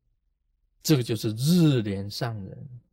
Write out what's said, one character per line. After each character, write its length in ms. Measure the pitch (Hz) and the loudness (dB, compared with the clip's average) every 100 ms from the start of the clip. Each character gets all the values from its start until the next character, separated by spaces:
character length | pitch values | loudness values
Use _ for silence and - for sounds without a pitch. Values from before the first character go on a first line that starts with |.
| _ _ _ _ _ _ _ _ | _ _ _ _ _ _ _ _
这 160 | - 143 | 2 2
个 60 | |
就 120 | 120 113 | 2 -2
是 140 | 113 110 | -4 -2
日 480 | 143 180 160 127 | 2 4 6 4
莲 260 | 104 98 98 | 0 -4 -6
上 340 | - 123 110 | -6 -6 -6
人 240 | 95 - - 123 - | -12 -14 -16 -18 -20